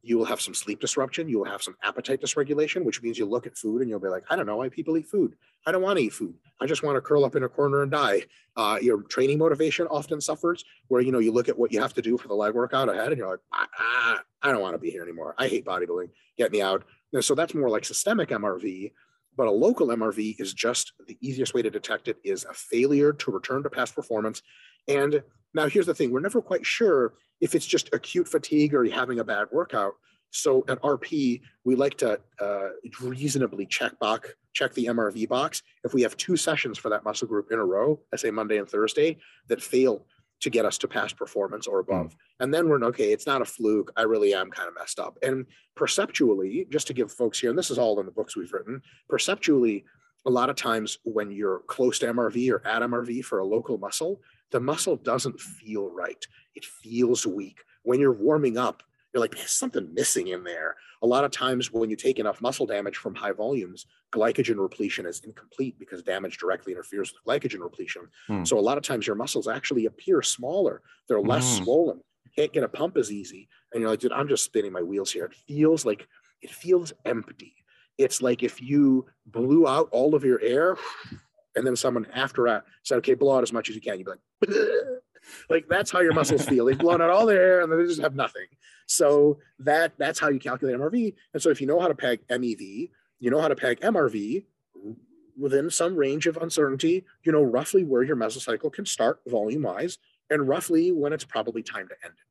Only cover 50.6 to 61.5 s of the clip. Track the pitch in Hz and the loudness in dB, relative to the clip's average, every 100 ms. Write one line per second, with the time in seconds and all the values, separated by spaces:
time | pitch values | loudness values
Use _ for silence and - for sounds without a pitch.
50.6 | - 113 107 - 117 110 104 101 101 95 | -2 -2 -4 -8 -4 -4 -4 -4 -2 -4
51.6 | - - 127 - 127 117 117 117 127 113 | -6 0 0 2 -2 0 -2 0 0 0
52.6 | 101 113 120 120 120 120 123 104 98 113 | -2 -2 -2 -4 -4 -8 -4 -4 0 -2
53.6 | 123 113 98 - 165 196 _ _ _ 127 | -2 -6 -6 -6 -4 -6 _ _ _ -4
54.6 | 127 156 - 143 - 127 135 - - - | -2 -2 -2 -2 0 -2 -2 -8 -16 -18
55.6 | 110 107 95 87 87 - - _ _ - | -8 -6 -6 -6 -10 -10 -16 _ _ -20
56.6 | - - 110 117 120 123 113 95 95 - | -20 -20 -8 0 2 2 0 -6 -10 -14
57.6 | _ _ - 127 139 123 139 151 139 113 | _ _ 0 4 4 4 4 4 2 0
58.6 | 123 - _ _ _ 127 113 - - - | -2 -4 _ _ _ -2 -2 -2 -4 -4
59.6 | 262 127 87 85 131 - 92 90 90 85 | -2 -4 -6 -2 0 0 -2 -6 -8 -6
60.6 | 78 - - - 117 127 139 - 131 | -6 -8 -16 -2 2 2 2 0 -2